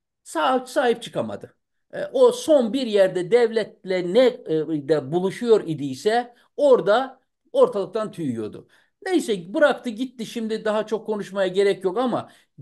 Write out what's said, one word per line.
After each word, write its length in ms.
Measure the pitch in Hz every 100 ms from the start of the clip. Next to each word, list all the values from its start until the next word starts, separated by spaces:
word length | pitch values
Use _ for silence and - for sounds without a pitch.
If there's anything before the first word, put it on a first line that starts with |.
| _ _
sahip, 460 | - 330 302 262 254
sahip 340 | - 254 233
çıkamadı. 520 | - 170 110 101 - _ _ _ _
E, 120 | - -
o 260 | 254 247
son 420 | 247 - 302 226
bir 140 | 254 247
yerde 440 | 208 190 185 170
devletle 800 | 233 233 220 208 - 185 185 175
ne, 120 | 202 254
e, 600 | - - 156 151 156 135
de 220 | 156 131
buluşuyor 520 | 170 185 185 240 214 160
idiyse 640 | 151 139 127 214 233 240 _ _ -
orada 640 | 285 233 175 214 262 - _ _ _
ortalıktan 600 | 254 247 208 180 - 214
tüyüyordu. 560 | - 156 113 107 92 - _ _ _ 381
Neyse 480 | 359 - 202 170
bıraktı 360 | 220 294 240 247
gitti, 360 | 208 262 - 220
şimdi 400 | 240 220 220 202
daha 200 | 214 214
çok 200 | 220 220
konuşmaya 420 | 214 190 190 190
gerek 360 | 180 202 190
yok 140 | 196 185
ama 340 | 254 165 - _ _ _